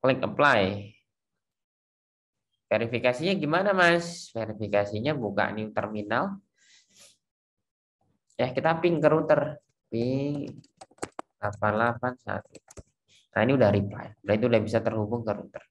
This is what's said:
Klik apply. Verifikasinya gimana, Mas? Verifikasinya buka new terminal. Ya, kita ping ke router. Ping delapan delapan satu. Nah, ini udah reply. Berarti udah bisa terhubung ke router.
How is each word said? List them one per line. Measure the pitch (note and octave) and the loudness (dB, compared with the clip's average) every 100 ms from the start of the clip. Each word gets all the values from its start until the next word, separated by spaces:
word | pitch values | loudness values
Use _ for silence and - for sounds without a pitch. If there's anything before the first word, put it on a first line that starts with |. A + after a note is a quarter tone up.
Klik | C3 C3 | 2 2
apply. | G2+ - C#3+ A#2+ F#2+ G2+ G2+ _ _ _ _ _ _ _ _ _ _ _ _ _ _ _ _ _ _ | -2 2 4 4 2 -2 -10 _ _ _ _ _ _ _ _ _ _ _ _ _ _ _ _ _ _
Verifikasinya | G#2+ A#2 B2 B2 B2 E3 F#3+ | 0 0 0 0 0 -2 0
gimana, | D3 E3 G3+ | 0 0 2
Mas? | F#3+ F3 E3+ E3+ - - | 4 4 4 0 -12 -10
Verifikasinya | A#2 G#2+ G#2 G#2 G2+ G2+ G#2+ B2+ D3 | -8 -6 -6 -2 0 0 -2 -2 -2
buka | G#2+ G2 F#2+ | -2 -2 -2
new | G#2+ G#2+ | -2 -4
terminal. | G#2+ G#2+ G#2+ G#2 A#2 G3 G3 _ _ _ _ _ _ - _ _ _ _ _ _ _ _ _ _ _ _ - | -4 -4 -8 -2 -2 -2 -6 _ _ _ _ _ _ -20 _ _ _ _ _ _ _ _ _ _ _ _ -4
Ya, | B2+ - | -4 0
kita | D#3+ D#3+ | 0 0
ping | F3 E3 | 2 4
ke | D3+ | 4
router. | D#3 D3+ - C#3+ - _ _ _ | 2 4 2 2 -8 _ _ _
Ping | A#2 A#2+ C3+ C#3+ D3 - - - _ - _ - - - _ | -4 -2 -2 -2 -4 -8 -12 -20 _ -20 _ -14 -14 -18 _
delapan | G#2 G2+ G#2+ G#2 | -8 -2 0 2
delapan | A#2 A#2+ B2 B2+ | 0 -2 -6 -6
satu. | - G2 - - _ - - _ _ _ _ | -8 -8 -10 -20 _ -20 -20 _ _ _ _
Nah, | - | 0
ini | A2+ | 2
udah | C3+ G#2+ | 4 4
reply. | G#2 G2+ - - - | 4 0 -6 -14 -14
Berarti | - G#2 A#2+ | -2 0 4
udah | A2+ | 2
bisa | G#2 A2 | 2 0
terhubung | A2+ A2 G#2 A#2+ | 0 -2 -2 -4
ke | A2 G#2 | -4 -6
router. | - - _ | -8 -18 _